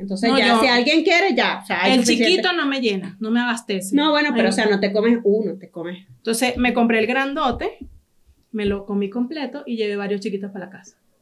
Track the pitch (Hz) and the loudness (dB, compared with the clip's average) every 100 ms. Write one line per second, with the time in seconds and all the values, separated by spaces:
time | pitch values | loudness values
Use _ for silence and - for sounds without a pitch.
0 | 196 190 226 269 226 233 254 240 247 320 | -8 -2 0 2 4 4 4 2 4 2
1 | 320 349 392 247 202 180 - 180 185 262 | 4 2 4 2 0 -2 -4 -2 2 4
2 | 233 233 240 359 370 349 285 269 247 196 | 4 2 4 2 2 0 -2 0 0 -2
3 | 190 - 220 233 247 233 - 196 190 277 | -6 -8 -2 0 0 -4 -4 -6 0 2
4 | 311 294 302 240 226 233 214 196 196 202 | 4 2 2 2 2 2 2 2 0 2
5 | 220 233 214 214 202 190 180 - 170 185 | 2 2 2 2 0 -6 -12 -12 -10 -12
6 | - - - 233 247 247 247 240 226 226 | -16 -14 -6 -2 -2 0 0 2 2 2
7 | 220 262 269 277 285 233 359 - - - | 0 0 -2 -2 -2 -2 -6 -8 -18 -20
8 | _ _ _ _ _ 214 202 202 196 202 | _ _ _ _ _ -4 -2 -4 -4 -4
9 | 196 240 247 320 269 285 285 233 214 202 | -2 -4 -6 -4 -8 -10 -10 -6 -4 -4
10 | 202 202 208 196 196 196 180 - - _ | -4 -4 -4 -6 -8 -12 -16 -18 -20 _
11 | _ _ | _ _